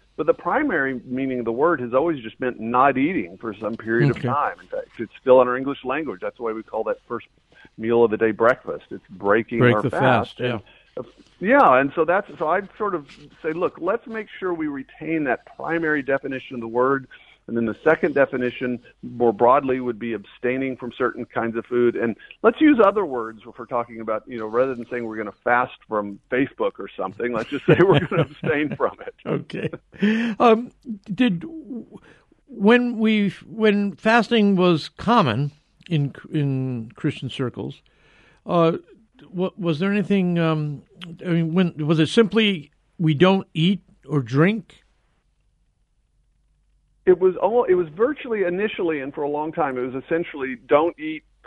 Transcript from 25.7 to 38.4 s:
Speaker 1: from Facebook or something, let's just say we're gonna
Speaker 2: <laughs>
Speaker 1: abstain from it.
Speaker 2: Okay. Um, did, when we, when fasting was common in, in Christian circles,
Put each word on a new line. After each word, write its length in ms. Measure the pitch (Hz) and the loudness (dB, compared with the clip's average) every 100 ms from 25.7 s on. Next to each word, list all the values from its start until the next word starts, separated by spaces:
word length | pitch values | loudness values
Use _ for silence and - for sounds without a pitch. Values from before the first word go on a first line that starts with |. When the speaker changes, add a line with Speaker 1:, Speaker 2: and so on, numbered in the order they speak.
| - - | -6 -6
Speaker 1:
from 320 | 107 101 101 - | -4 -4 -8 -6
Facebook 440 | 127 135 - 104 - | -2 -2 -2 -4 -4
or 80 | 98 - | -12 -8
something, 360 | 95 98 120 | -8 -6 -6
let's 160 | 117 113 | -4 -6
just 140 | 143 - | -2 2
say 100 | 156 | 4
we're 220 | 190 147 | 6 4
gonna 220 | 170 170 | 2 -2
Speaker 2:
<laughs> 80 | 143 - | -2 -4
Speaker 1:
abstain 320 | 151 147 151 | -4 -2 -2
from 220 | - 117 - | -2 -4 -4
it. 140 | - - | -16 -12
Speaker 2:
Okay. 1080 | - 165 - 196 160 - _ - 208 226 233 208 | -6 -6 -6 -8 -8 -10 _ -2 0 0 -2 2
Um, 320 | 247 220 247 - - 214 - | 4 4 0 -14 -14 -12 -6
did, 300 | 180 247 170 330 320 262 240 - - _ _ _ _ _ | 0 0 0 -6 -14 -14 -14 -14 -20 _ _ _ _ _
when 500 | 262 196 247 247 226 | 0 4 6 4 0
we, 300 | 220 214 202 - - | 2 2 0 -2 -10
when 480 | 202 214 202 202 | 0 2 2 0
fasting 600 | - 220 233 208 233 202 190 | -2 2 4 4 4 4 4
was 320 | 180 160 - | 4 4 0
common 640 | - - 233 151 110 143 - _ _ - | -6 2 4 4 2 -2 -6 _ _ -4
in, 240 | 165 143 - - | -2 -2 -6 -6
in 580 | 160 143 135 131 123 113 - | -2 -2 -2 -4 -6 -10 -6
Christian 340 | 151 - 131 | -6 -4 -8
circles, 500 | - 127 - 113 143 _ _ _ _ _ _ | -6 -6 -6 -10 -12 _ _ _ _ _ _